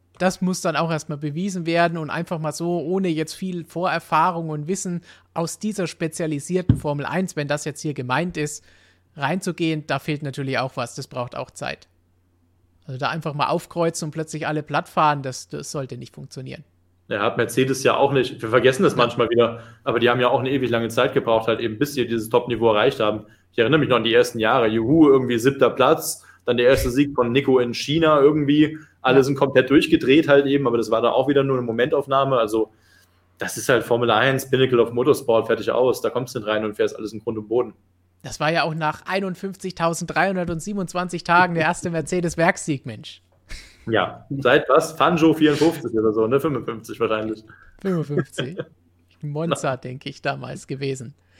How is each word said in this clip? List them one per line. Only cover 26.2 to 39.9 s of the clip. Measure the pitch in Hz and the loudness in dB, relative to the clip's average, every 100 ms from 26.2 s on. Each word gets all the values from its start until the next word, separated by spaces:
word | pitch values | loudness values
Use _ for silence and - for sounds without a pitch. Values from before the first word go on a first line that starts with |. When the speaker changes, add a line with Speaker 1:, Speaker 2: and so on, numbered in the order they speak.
| - - - | -14 -8 -2
Speaker 2:
dann | 120 | 2
der | 123 | 4
erste | 135 127 | 4 2
Sieg | 123 143 | 0 0
von | 139 120 | 0 0
Nico | 131 139 127 | 2 4 2
in | 120 | 2
China | 117 - 160 160 147 | -4 -2 2 4 6
irgendwie, | 143 151 143 147 151 - - _ | 6 4 2 4 4 0 -16 _
alle | 127 135 | 4 6
Speaker 1:
Ja. | |
Speaker 2:
sind | 127 131 | 4 2
komplett | 139 131 131 | 2 4 6
durchgedreht | 143 - 160 120 147 143 | 4 4 2 4 4 6
halt | 143 139 | 4 4
eben, | 139 127 | 2 2
aber | 117 | 0
das | 107 | 0
war | 113 | 2
da | 117 | 2
auch | 123 131 | 2 2
wieder | 139 | 2
nur | 135 127 | 2 -2
eine | 120 | -2
Momentaufnahme, | 113 135 147 139 135 135 127 | -2 0 0 0 0 2 0
also | 110 110 107 _ _ _ _ _ _ - | 0 0 -2 _ _ _ _ _ _ -14
das | 95 117 | -10 -6
ist | 104 | 0
halt | 117 | 0
Formel | - 117 117 | 2 0 2
eins, | 107 131 131 - | 2 2 0 0
Pinnacle | 135 131 120 | 0 4 4
of | 113 | 2
Motorsport, | 117 135 135 - 113 - | 2 2 2 2 0 2
fertig | 110 107 | -2 -2
aus, | 120 127 113 | 0 0 0
da | 113 | -2
kommst | 123 123 | -4 -6
du | 120 | -6
nicht | 104 | -4
rein | 107 | -2
und | 110 | -2
fährst | 104 107 - | -2 -2 -4
alles | 107 | -10
im | 107 | -10
Grund | 120 110 | -8 -8
und | 104 | -2
Boden. | 120 117 - _ _ _ _ | -2 -2 -8 _ _ _ _
Speaker 1:
Das | 127 - | -14 -6
war | 151 | -2
ja | 165 | 0
auch | 156 | -2
nach | 160 156 - - | -2 -4 -6 -6
einundfünfzigtausenddreihundertsiebenundzwanzig | 190 190 175 196 185 185 - 170 | -4 -4 -6 -10 -10 -10 -4 -2